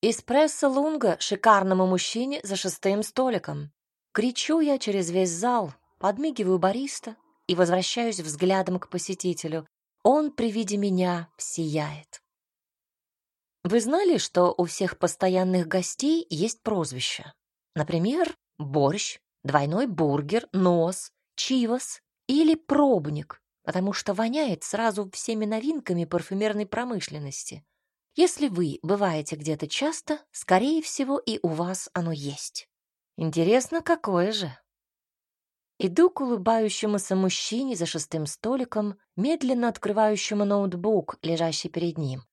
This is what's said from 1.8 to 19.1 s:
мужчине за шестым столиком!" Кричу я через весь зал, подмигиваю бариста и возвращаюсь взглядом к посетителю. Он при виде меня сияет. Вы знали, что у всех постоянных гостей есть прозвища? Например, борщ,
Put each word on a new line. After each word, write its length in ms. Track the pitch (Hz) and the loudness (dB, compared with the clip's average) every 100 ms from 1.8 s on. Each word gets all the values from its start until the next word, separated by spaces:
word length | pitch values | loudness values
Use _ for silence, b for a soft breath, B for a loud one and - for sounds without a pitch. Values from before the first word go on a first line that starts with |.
| 185 | 4
мужчине 520 | 185 - 226 262 285 | 2 0 -4 -4 -4
за 120 | 196 196 | -6 -4
шестым 480 | 190 - 196 202 | -4 -2 0 0
столиком!" 680 | 214 - 262 214 - 147 147 _ _ _ _ | -2 0 0 0 -4 -10 -10 _ _ _ _
Кричу 480 | - 247 247 - 320 | 0 0 -2 0 2
я 200 | 302 269 | 4 0
через 300 | 214 196 170 | 0 -2 0
весь 220 | 180 185 | 2 0
зал, 420 | 170 233 247 170 - _ _ | 0 0 0 -2 -8 _ _
подмигиваю 580 | 190 208 311 247 185 185 | -2 0 -2 -2 0 4
бариста 580 | 185 220 277 - - 220 _ _ - | 2 0 -6 -8 -12 -16 _ _ -4
и 80 | 175 | 2
возвращаюсь 640 | 175 185 180 - 233 190 | 4 4 0 -2 -2 -4
взглядом 600 | 156 147 180 190 180 180 | -8 0 2 2 2 -2
к 100 | - | -4
посетителю. 760 | 180 - 185 185 170 165 160 156 _ _ _ | -8 -6 -4 -2 -4 -4 -6 -8 _ _ _
Он 280 | 214 285 302 | 4 4 2
при 200 | - 233 | -2 -2
виде 260 | 208 202 208 | -2 -4 -2
меня 520 | 202 185 180 175 165 _ | 0 2 0 -2 -6 _
сияет. 840 | - - 160 151 147 151 - - _ _ _ _ _ _ _ _ _ _ _ _ _ _ | -10 -6 -2 -2 -4 -8 -18 -20 _ _ _ _ _ _ _ _ _ _ _ _ _ _
Вы 160 | 180 226 | 0 2
знали, 380 | 226 320 392 277 | 2 2 4 2
что 360 | - - 175 - | 2 4 4 4
у 100 | 175 | -2
всех 340 | - 185 - | 0 -4 0
постоянных 680 | 175 - 190 185 185 185 165 | -2 0 0 2 2 0 0
гостей 580 | 185 180 - 277 330 - | -2 -2 -4 0 0 -2
есть 320 | 156 214 - | -2 -2 -2
прозвища? 720 | - 202 151 127 - - - _ _ _ _ | -2 -2 -2 -4 -6 -6 -12 _ _ _ _
Например, 640 | - 151 170 185 302 330 - _ _ | -6 -2 0 0 0 -2 -4 _ _
борщ, 600 | 147 147 139 196 - | -2 2 2 2 -6